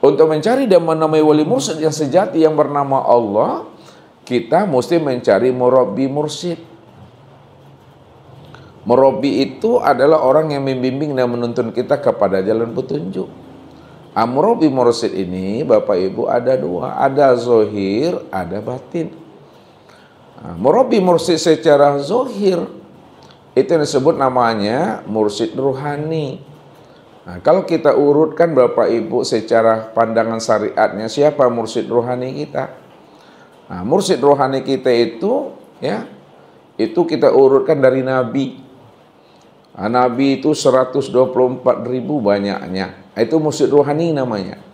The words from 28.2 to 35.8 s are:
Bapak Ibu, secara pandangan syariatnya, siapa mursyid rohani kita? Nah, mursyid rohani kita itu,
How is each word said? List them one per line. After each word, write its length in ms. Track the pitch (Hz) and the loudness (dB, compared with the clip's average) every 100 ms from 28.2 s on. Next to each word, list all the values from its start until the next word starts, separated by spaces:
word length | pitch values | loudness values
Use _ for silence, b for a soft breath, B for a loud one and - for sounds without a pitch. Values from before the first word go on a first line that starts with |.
| 156 151 170 | 0 0 0
Bapak 320 | 139 120 - 98 | 4 2 2 0
Ibu, 400 | 113 104 120 - | 0 -2 -4 -2
secara 640 | 117 107 117 113 113 113 | -4 0 2 4 2 -2
pandangan 480 | - 113 113 113 113 | -2 0 0 0 -4
syariatnya, 720 | 113 107 110 - 107 95 113 | 0 0 0 0 -2 -2 -8
siapa 400 | 147 147 147 127 | 0 0 4 0
mursyid 400 | 117 110 120 101 | 2 -4 -6 -2
rohani 400 | 117 120 127 127 131 147 | -2 -2 -6 -8 -8 -8
kita? 260 | 139 - - - - - B B B B - _ | -8 -8 -12 -20 -20 -20 B B B B -20 _
Nah, 160 | 90 | -10
mursyid 400 | 92 175 196 151 | -2 0 0 0
rohani 400 | 139 139 131 135 | 2 2 2 -2
kita 300 | 123 131 127 | -2 -2 2
itu, 560 | 120 117 - 196 269 277 - - - | 2 0 -2 -4 -4 -6 -14 -20 -10